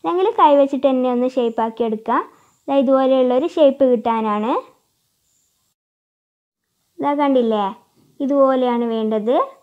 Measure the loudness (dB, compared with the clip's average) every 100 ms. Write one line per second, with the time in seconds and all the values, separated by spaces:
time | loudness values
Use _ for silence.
0 | -4 -2 -2 2 4 4 2 0 0 0
1 | -2 -2 -2 -2 -4 -2 -6 -4 -6 -4
2 | -2 -4 -4 _ _ _ -2 0 2 2
3 | 2 2 2 0 -2 2 2 4 2 2
4 | 0 -2 -2 -4 -2 -4 -6 _ _ _
5 | _ _ _ _ _ _ _ _ _ _
6 | _ _ _ _ _ _ _ _ _ -8
7 | -4 -2 0 2 0 -2 -4 -8 _ _
8 | _ _ -2 2 2 2 0 -2 -2 -4
9 | -2 -2 0 -2 -2 -8